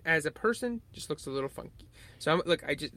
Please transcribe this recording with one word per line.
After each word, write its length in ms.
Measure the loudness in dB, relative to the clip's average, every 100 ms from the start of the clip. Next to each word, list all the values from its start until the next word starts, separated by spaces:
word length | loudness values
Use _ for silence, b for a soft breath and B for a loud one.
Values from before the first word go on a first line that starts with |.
| 4
as 220 | 2 2
a 40 |
person, 500 | 0 0 0 -2 -4 -8
just 160 | -12 -6
looks 160 | -6 -4
a 60 |
little 180 | -2 -4
funky. 380 | -6 -14 -16 -20 b b b
So 120 | 2
I'm, 80 | 2 4
look, 180 | 2 2
I 80 | -2
just, 200 | -4